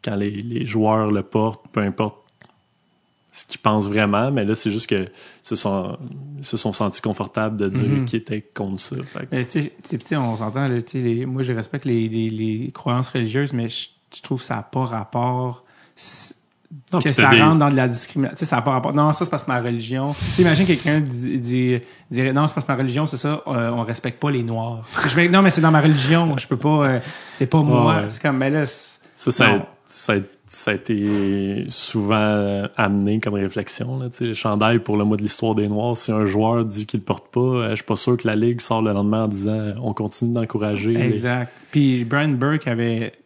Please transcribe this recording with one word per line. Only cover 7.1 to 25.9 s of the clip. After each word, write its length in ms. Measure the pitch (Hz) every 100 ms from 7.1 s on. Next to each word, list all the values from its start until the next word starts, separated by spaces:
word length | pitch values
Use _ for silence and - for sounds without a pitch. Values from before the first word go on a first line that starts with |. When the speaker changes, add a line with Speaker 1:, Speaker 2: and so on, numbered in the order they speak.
| 101 101 - 110 110
Speaker 1:
de 120 | 101
dire 180 | 95 107
Speaker 2:
Mhm. 160 | 139
Speaker 1:
qu'ils 140 | 123 117
étaient 240 | 110 107
contre 360 | - - 98 95
ça. 160 | - 139
Fait 180 | - -
que 60 | -
Speaker 2:
Mais 120 | 135
tu 60 | 123 156
sais, 100 | 147 -
tu 60 | -
sais, 100 | 117
tu 80 | -
sais, 80 | 156
on 200 | 123 110
s'entend, 320 | 110 120 139
là, 140 | 123
tu 100 | 117
sais, 60 | 131
les, 260 | 120 113
moi, 180 | 131 131
je 100 | 127
respecte 300 | 117 110 143 135
les, 220 | 117 113
les, 200 | 113 113
les 420 | 110 110 107 135
croyances 360 | - - 120 131
religieuses, 440 | 131 113 123 143
mais 140 | 123 117
je, 200 | - - _ _
je 60 | -
trouve 180 | - 131
que 40 |
ça 140 | - 113
a 40 |
pas 220 | 104 135
rapport, 800 | 127 113 101 120 120 127 127 120 _ _ _ -
s-, 380 | - - - - _ _ _ 151 -
Speaker 1:
Non, 60 | 180
Speaker 2:
que 60 |
Speaker 1:
puis 100 | 151
t'as 80 | 131
Speaker 2:
ça 80 | 135
Speaker 1:
des 60 | 120
Speaker 2:
rentre 140 | 151 160
dans 140 | 143
de 60 | 135
la 120 | 127
discrimination. 480 | 120 - - 135 147
Tu 80 |
sais, 60 | 160
ça 80 | 127
a 40 |
pas 100 | 113
rapport. 200 | 131 135
Non, 180 | 143 151
ça, 100 | 151
c'est 60 | 170
parce 140 | 147
que 60 | -
ma 100 | 123
religion. 500 | 120 117 113 131 139
Tu 120 | 147
sais, 180 | - -
imagine 240 | 175 156 185
quelqu'un 340 | 151 - 151
di-, 380 | 143 120 127 131
di-, 420 | 120 123 127 123 120 - _
dirait, 240 | 123 131
non, 140 | 135 151
c'est 60 |
parce 120 | - -
que 60 |
ma 40 | 131
religion, 300 | 131 123 156
c'est 100 | 131
ça, 260 | 147 151 -
euh, 240 | 127 117
on 120 | 120
respecte 360 | 113 113 123 -
pas 100 | 147
les 120 | 139
Noirs. 440 | 117 113 117 117 110 - 147
Je 80 | 135
me, 100 | 175
non, 120 | 185
mais 100 | 196
c'est 120 | 170
dans 80 | 160
ma 100 | 156
religion, 560 | 151